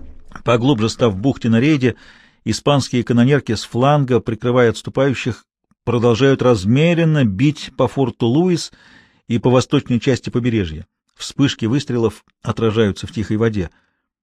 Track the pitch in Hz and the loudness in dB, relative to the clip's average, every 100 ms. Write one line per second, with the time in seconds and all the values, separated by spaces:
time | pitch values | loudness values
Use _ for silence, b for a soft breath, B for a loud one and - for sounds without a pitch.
0 | - - - - - 120 127 117 110 - | -16 -18 -20 -6 0 2 2 0 0 0
1 | 120 95 131 123 117 113 143 147 127 - | -2 0 -2 -2 0 2 2 2 0 -2
2 | b b b b - 107 139 143 - 123 | b b b b -6 -2 0 0 0 -2
3 | 110 120 123 143 - 107 - 117 135 147 | 0 2 4 2 0 -6 -4 0 2 2
4 | 127 117 - 110 120 123 117 - - 135 | 2 0 -2 -6 -2 2 2 0 -6 -2
5 | 139 120 127 - _ _ _ _ - 120 | -2 -2 -6 -8 _ _ _ _ -4 0
6 | 120 113 139 135 127 110 95 131 170 170 | 2 4 2 4 2 2 2 2 2 2
7 | 160 151 117 95 143 147 - - 127 139 | 2 2 0 2 0 -2 -6 -2 -2 0
8 | 123 - 117 143 185 170 - b b b | -4 -2 0 2 2 0 -4 b b b
9 | b b b 117 131 127 - 143 - 117 | b b b -2 2 2 2 -2 0 -2
10 | 139 120 - - 120 110 85 78 - _ | 0 -2 -2 -4 -2 -2 -2 -8 -16 _
11 | _ - - - 135 - 110 135 - 120 | _ -18 -8 0 0 0 -2 -2 -2 -2
12 | 110 - _ _ - 110 113 104 104 90 | -2 -4 _ _ -8 -2 0 2 0 -2
13 | 101 117 101 107 113 104 82 _ _ _ | -8 -6 -4 -2 -2 -2 -6 _ _ _
14 | _ _ | _ _